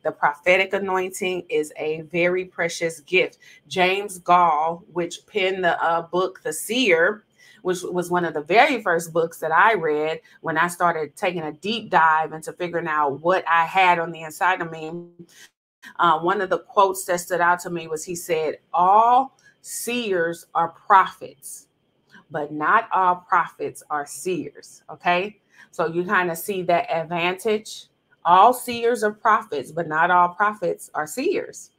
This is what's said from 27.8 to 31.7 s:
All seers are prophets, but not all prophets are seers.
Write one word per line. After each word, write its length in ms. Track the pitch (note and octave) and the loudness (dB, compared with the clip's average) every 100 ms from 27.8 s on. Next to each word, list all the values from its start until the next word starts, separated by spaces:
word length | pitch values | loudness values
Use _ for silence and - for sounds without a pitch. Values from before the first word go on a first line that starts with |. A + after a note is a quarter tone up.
| - _ _ _ | -20 _ _ _
All 280 | E3 F#3 A3 | 4 8 8
seers 500 | B3+ - A#3 A#3 A#3+ | 6 -6 -2 0 2
are 100 | G#3+ | 0
prophets, 600 | G#3+ A#3 A3 G#3+ C#3+ D#3+ | 0 0 0 0 -8 -6
but 160 | D#3+ D#3+ | -8 -4
not 220 | D#3 F3 | 0 4
all 180 | F3+ F3 | 4 4
prophets 640 | - G3+ G#3+ E3+ E3+ - | 2 -2 0 -4 -4 -8
are 120 | D3+ D3+ | -8 -6
seers. 640 | - E4 - - - - | -4 -2 -2 -6 -16 -20